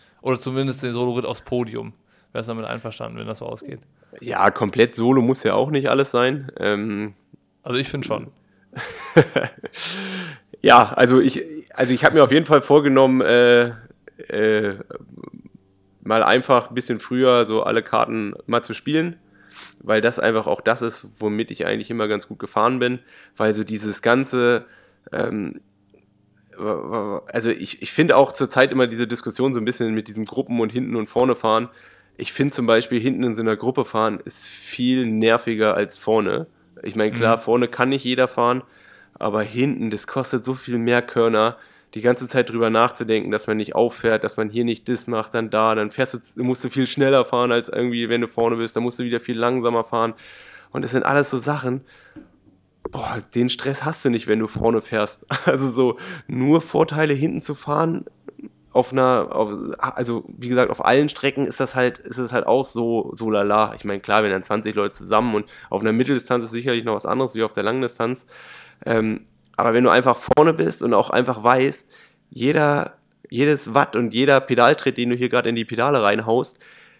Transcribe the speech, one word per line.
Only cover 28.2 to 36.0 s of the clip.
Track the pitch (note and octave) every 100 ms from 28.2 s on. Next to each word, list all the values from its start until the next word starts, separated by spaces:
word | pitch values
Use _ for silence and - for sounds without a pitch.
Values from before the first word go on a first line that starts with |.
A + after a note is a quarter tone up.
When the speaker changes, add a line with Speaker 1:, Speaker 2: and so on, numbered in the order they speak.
| C#3
Speaker 2:
zurzeit | - C3 - C3+
immer | C3 B2
diese | A2+ A#2
Diskussion | A#2 - - C3
so | B2
ein |
bisschen | A2 B2 A#2
mit | A2 G#2+
diesem | G#2+
Gruppen | A2 - C3+ A#2+
und | A2
hinten | A#2 C3 A#2
und | G#2+
vorne | - B2+ A#2+
fahren. | A2+ A2 A#2 - - _ _ -
Ich | -
find | - C#3+
zum | C#3+ A#2
Beispiel | A2+ A#2 B2
hinten | A#2 B2+
in | B2
so | A2
einer | A2+ G#2+
Gruppe | A#2 C3
fahren | B2+ A2+ A2 G#2
ist | - - -
viel | - - - B2 B2+ A#2+
nerviger | A2 A2 A#2 - A2 G#2+
als | G2 G2+
vorne. | -